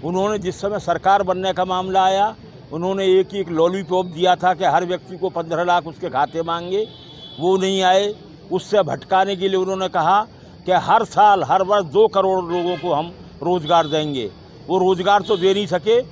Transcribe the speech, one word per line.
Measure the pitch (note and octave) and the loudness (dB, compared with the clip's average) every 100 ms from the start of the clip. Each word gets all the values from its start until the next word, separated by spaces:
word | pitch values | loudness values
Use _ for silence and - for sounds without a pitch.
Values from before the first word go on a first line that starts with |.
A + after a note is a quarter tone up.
उन्होंने | C#3 F#3 G3 G#3+ | -4 -2 -2 -2
जिस | F3+ F3+ | -6 -6
समय | G3 G#3 | -6 -6
सरकार | - E3+ F#3+ G3 | -4 -2 2 2
बनने | F#3+ F#3 F#3+ | 2 -2 -2
का | F3 | -2
मामला | F#3 F#3 F#3 F#3+ | -2 -2 0 2
आया, | F#3 F#3+ G#3 A3 - - - | 2 2 0 -4 -20 -20 -12
उन्होंने | D3 F3+ G3 F#3+ | -6 -4 0 2
एक, | F#3 F#3 | 4 2
एक | G3 F3+ | -4 -4
lollipop | D#3+ E3+ F#3+ E3 F#3 F3+ | 2 2 0 -2 -2 -2
दिया | D#3+ F3+ F3 | -2 0 2
था | F3+ | 0
कि | E3+ | 0
हर | F3 D#3 | 2 0
व्यक्ति | F3 F3+ - F3+ | 0 -6 -8 -8
को | F#3 | -6
पन्द्रह | E3+ E3 E3 | -6 -6 -2
लाख | F3 F3 D#3+ | 0 0 -2
उसके | D#3 F3 | -10 -6
खाते | C3+ D3 D#3 | -2 -2 -4
मांगे, | E3 E3+ F3 G3 A3 - - - - - | -6 -6 -4 -6 -6 -10 -20 -20 -20 -4
वो | E3+ F#3+ | 0 2
नहीं | F#3+ G3 | 0 2
आए। | F#3 F#3+ G#3 G#3+ - - - | 4 2 2 -6 -16 -20 -6
उससे | F3+ - G#3 | -6 0 0
भटकाने | D#3+ C3+ - F#3+ F#3+ G3 | 0 -4 -2 0 0 0
के | G3 | -2
लिए | F#3+ | 0
उन्होंने | F#3 F#3+ F#3+ | -2 -4 -4
कहा | F3+ D#3+ G3 A3 - - - - | 0 2 2 0 -12 -20 -14 -2
कि | |
हर | F3+ C#3 G#3+ | 0 2 2
साल, | G#3+ - G#3 G3 | 2 4 4 4
हर | C3 F3+ | 2 0
वर्ष | F#3+ G#3 | 2 0
दो | E3+ E3+ A3 | 2 2 4
करोड़ | G3 F#3+ F#3 | 4 0 0
लोगों | F3 F3 F3 E3+ | -2 -2 -2 -4
को | F3+ | -2
हम | C#3+ E3 - - - | -2 -4 -12 -20 -8
रोज़गार | D#3 F3+ D3 E3+ D#3 | -2 -2 2 2 2
देंगे, | D#3 D3+ C#3 G#2+ - - - - | -2 -2 -4 -6 -10 -20 -20 -4
वो | F#3 | 0
रोज़गार | F#3 F#3 F#3 G3+ | 2 2 2 0
तो | G3 G3+ | 2 0
दे | F#3 | 2
नहीं | G3 G3+ | 0 0
सके। | F3 D3+ A#3 C4 | -2 2 0 0